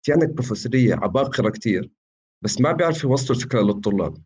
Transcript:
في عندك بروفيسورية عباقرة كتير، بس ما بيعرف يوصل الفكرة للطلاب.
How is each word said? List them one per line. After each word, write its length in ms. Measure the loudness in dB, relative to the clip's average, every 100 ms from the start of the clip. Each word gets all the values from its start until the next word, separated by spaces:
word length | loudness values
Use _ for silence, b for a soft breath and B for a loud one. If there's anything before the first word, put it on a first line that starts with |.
| 2
في 80 |
عندك 160 | 2 2
بروفيسورية 640 | -2 -6 -6 -2 2 4 2
عباقرة 540 | 0 0 0 0 -2
كتير، 420 | -2 -2 -2 -4 _ _ _ _ _
بس 180 | -6 0
ما 100 | 0
بيعرف 320 | 2 0 0
يوصل 300 | 0 0 0
الفكرة 280 | -2 0 2
للطلاب. 560 | 2 0 0 0 -2 -6